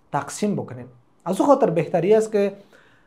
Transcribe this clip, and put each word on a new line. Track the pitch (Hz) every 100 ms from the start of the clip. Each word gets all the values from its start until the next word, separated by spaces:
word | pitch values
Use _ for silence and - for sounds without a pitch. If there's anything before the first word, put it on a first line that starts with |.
| _
تقسیم | 143 135 - 208 160
بکنین. | 110 120 120 - _ _
از | 165 190
او | 294
خاطر | 277 202
بهتری | 165 156 175 190
است | 214 214
که | 208 202 196 - _ _ _